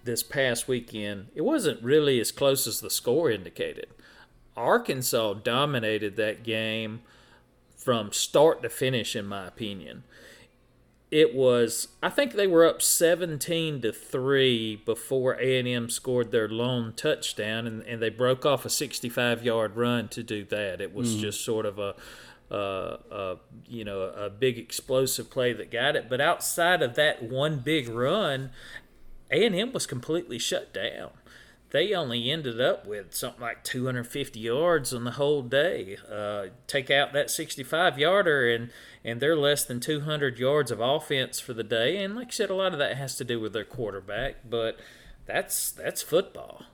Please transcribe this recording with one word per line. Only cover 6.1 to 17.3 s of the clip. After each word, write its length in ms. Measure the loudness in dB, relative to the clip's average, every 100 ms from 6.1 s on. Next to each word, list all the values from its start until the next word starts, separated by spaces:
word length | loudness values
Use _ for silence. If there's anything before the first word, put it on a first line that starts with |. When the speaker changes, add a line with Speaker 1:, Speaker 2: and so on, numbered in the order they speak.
| 0
Speaker 1:
that 260 | -2 -2
game 580 | -4 -2 -2 -4 -6 -10 -14 -20 -20 -20 _ _ _ -6
from 340 | 0 2 0
start 500 | -4 2 6 6 6
to 60 | -4
finish, 460 | -2 0 0 -2 -6
in 100 | -6
my 200 | -8 -10
opinion. 560 | -8 -8 -8 -12 -16 -18 -20 -20 -20 -20 _ _ _ _ _ _
It 240 | 6 6
was, 540 | 6 6 6 4 0 -6 -4
I 60 | 0
think 240 | 2 0
they 140 | 2 6
were 180 | 8 8
up 160 | 6
seventeen 1000 | 2 6 6 4 0 -4 -2 -2 -2 -2
to 120 | -2
three 840 | -4 -6 -2 2 4 4 4 0 -4
before 640 | -4 -4 0 2 2 2
A 180 | 2 2
and 80 | 2
M 220 | -2 -2
scored 420 | -4 0 0 2
their 180 | 2 2
lone 420 | 0 0 0 -2 -2
touchdown, 680 | -2 0 -2